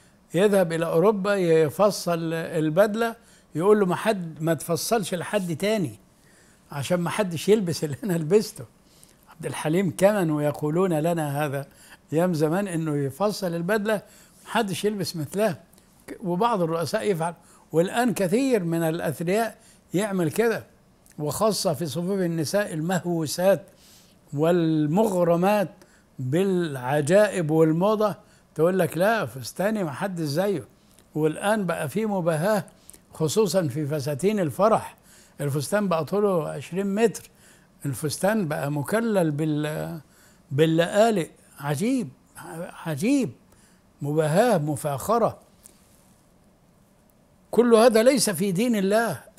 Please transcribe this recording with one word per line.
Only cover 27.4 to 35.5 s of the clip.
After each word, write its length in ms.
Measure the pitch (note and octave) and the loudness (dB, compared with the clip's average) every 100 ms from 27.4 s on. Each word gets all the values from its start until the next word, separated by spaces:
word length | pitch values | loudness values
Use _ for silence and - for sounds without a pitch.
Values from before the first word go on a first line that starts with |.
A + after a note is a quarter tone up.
| D#3 | 0
والموضة، 680 | D#3+ D#3+ D#3 G3 G#3+ G#3+ - - _ _ | 4 4 4 2 2 0 -2 -14 _ _
تقول 240 | - E3 F#3 | 0 2 2
لك: 200 | D#3+ D#3+ | 0 2
"لا، 280 | G3 A3+ C#3 | 0 2 -2
فستاني 580 | B2+ A#2 - F#3+ A3 | -8 -12 -4 -2 -2
ما 80 | E3+ | -4
حدش 320 | B2+ G3 F3 | -4 -6 -4
زيه". 400 | D#3 C#3+ G3+ F3 - _ _ - _ | -4 -2 -2 -2 -8 _ _ -20 _
والآن 520 | D#3 D#3 D3+ G3+ A3 F3+ | -2 -2 0 -2 0 0
بقى 220 | E3+ D#3 | -2 -4
في 180 | G3+ A3 | -2 -2
مباهاة، 580 | G3 E3 D#3 F#3 G#3+ - - _ - _ | -2 0 0 0 0 -2 -16 _ -20 _
خصوصا 540 | - D#3 G3+ G#3+ F3+ D#3 | -4 -2 2 2 2 0
في 180 | C3+ C#3+ | -4 -4
فساتين 540 | D3+ C3 C#3 F#3+ G#3 | -4 -4 -2 -2 0
الفرح، 560 | E3 - G#3 G3+ - - _ - - - | -2 2 2 2 -2 -16 _ -20 -20 -8
الفستان 480 | C#3+ | -4